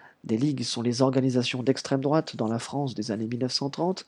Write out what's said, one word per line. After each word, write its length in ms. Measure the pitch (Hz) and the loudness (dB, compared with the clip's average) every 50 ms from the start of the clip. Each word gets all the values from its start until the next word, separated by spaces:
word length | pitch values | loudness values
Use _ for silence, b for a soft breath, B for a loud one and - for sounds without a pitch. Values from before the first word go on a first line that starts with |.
| B B B B - | B B B B -4
des 120 | - 110 | -2 0
ligues 280 | 110 135 151 143 127 120 | 2 2 2 0 0 -2
sont 180 | - - 120 | -4 -4 -2
les 200 | 113 123 120 120 | 0 0 2 4
organisations 600 | 135 135 127 131 127 131 123 127 120 - - 127 | 4 4 4 4 2 4 4 2 2 0 -2 -2
d'extrême 380 | 120 131 131 - - - 135 135 | 2 0 0 0 0 -2 0 0
droite 360 | 135 143 151 160 156 - - | 2 2 2 2 2 0 -2
dans 120 | - 113 110 | -2 -2 0
la 100 | 113 113 | 0 -2
France 360 | - - - 139 143 131 107 | -4 -4 -4 -4 -4 -4 -4
des 160 | - 107 - | -4 -4 -4
années 180 | 104 107 113 113 | -2 -2 -2 -4
mille 120 | 123 117 | -2 -2
neuf 120 | 127 123 | -2 -2
cent 180 | - - 139 143 | -2 -2 -2 -2
trente. 360 | 139 - 160 180 185 - - | -2 0 0 0 0 -2 -6